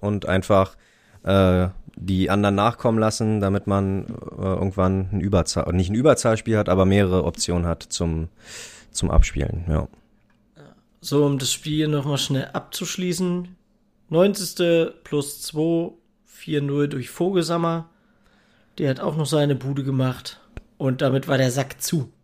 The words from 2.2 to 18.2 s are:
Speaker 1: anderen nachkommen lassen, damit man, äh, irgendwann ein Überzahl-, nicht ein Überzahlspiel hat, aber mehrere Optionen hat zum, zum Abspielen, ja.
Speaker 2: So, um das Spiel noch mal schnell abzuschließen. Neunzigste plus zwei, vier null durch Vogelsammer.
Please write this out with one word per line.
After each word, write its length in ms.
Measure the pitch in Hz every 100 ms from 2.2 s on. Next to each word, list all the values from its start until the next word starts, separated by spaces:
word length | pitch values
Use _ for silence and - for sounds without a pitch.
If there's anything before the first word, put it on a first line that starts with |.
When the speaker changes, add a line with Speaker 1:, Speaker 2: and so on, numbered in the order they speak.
| 92
Speaker 1:
anderen 240 | 101 101
nachkommen 440 | 101 110 - 123 113
lassen, 420 | 110 - 110 107
damit 260 | 98 101 101
man, 400 | 98 98 95 -
äh, 360 | - - -
irgendwann 680 | 95 90 95 95 92 95 95
ein 80 | 101
Überzahl-, 500 | 95 95 82 - 82
nicht 180 | 87 92
ein 40 |
Überzahlspiel 640 | 110 147 123 120 110 - 107
hat, 120 | 101
aber 180 | 92 95
mehrere 380 | 101 95 92
Optionen 420 | 71 - - 87 87
hat 160 | 82
zum, 460 | - - 85 80 82 _ - - - - -
zum 200 | - -
Abspielen, 540 | 76 - 71 - 82 82
ja. 180 | 76 - - _ _ _ _ _ - 143 _ _ _
Speaker 2:
So, 240 | - 143 143
um 120 | 139
das 140 | 127
Spiel 360 | - 156 151 151
noch 180 | 147 143
mal 100 | 139
schnell 320 | - 131 -
abzuschließen. 1000 | - - - 170 - 180 170 180 180 180 - _ _ _ _ -
Neunzigste 840 | 160 196 202 175 - 175 165 165 -
plus 380 | - 147 143 -
zwei, 480 | - 156 160 165 175 - _ _
vier 380 | _ - - 147
null 260 | 143 143 143
durch 220 | 143 123
Vogelsammer. 800 | - 180 190 160 170 165 165 165 _ _ _